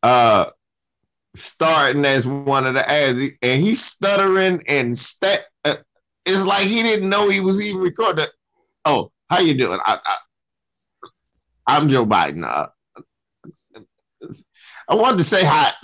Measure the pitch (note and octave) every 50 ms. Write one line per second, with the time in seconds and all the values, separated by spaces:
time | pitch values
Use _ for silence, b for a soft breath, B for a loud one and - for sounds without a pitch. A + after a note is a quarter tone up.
0 | - A#2 B2 B2 A#2+ A2+ G#2+ G2 F2 - _ _ _ _ _ _ _ _ _ _
1 | _ _ _ _ _ _ _ - - - - _ E3 D#3+ D#3+ D#3 C#3+ C3+ C3+ C#3+
2 | C#3+ C#3 C3+ C3 A#2+ B2+ C#3 C#3 C#3 C#3 C3+ C3+ C3 C3 B2+ C3+ - - C#3+ D3+
3 | C#3+ C3+ B2+ B2 C3+ - - _ - B2 B2+ C3 E3 G#3+ A3 C4+ - - - -
4 | G3+ G3 G3+ G3+ G3 G3 F#3+ F#3+ F#3+ F#3+ F3+ E3 - - C#3+ C#3+ B2 A#2+ A#2+ A2+
5 | - - - _ - F#3+ G3+ - - - _ _ _ D3 C#3+ - _ _ _ _
6 | _ _ _ _ _ F3 F#3+ G3 F#3+ F#3 G3 G3 G3 G3 A3 A#3 A3+ A#3 A3 G#3
7 | F#3+ F#3+ G3 G3+ G#3 G3+ G3 G3 F#3+ F#3+ F#3+ G3 G#3 G#3 G3 F#3 F#3 F3+ F3+ -
8 | A3+ G#3 F3 D#3 D3+ - _ _ _ _ _ _ _ _ _ _ _ D#3+ C#3+ A2+
9 | F2 - _ _ _ _ E3+ F3+ F#3 D#3+ D3 B2+ B2+ F#2 F2 F#2+ - F#2 G#2 -
10 | - - G2 - - _ _ _ _ _ _ _ _ _ _ _ _ _ _ _
11 | - - _ _ _ _ _ _ _ _ _ _ _ - C3 D3 D3 D3+ C3+ C3
12 | A#2 G#2 G#2+ F#2 E2 D2 D2 D#2+ E2 A#1 A#1+ D2 D2+ - _ _ _ _ _ -
13 | - _ _ _ _ _ _ _ _ - - _ _ _ _ A2+ - _ _ _
14 | _ _ _ _ - - - - _ _ B B B B B B B - - A3
15 | A3 B3+ B3+ F#3 D#3 - G#3+ F#3+ F#3 D3 C#3+ D#3 D3 B2 - -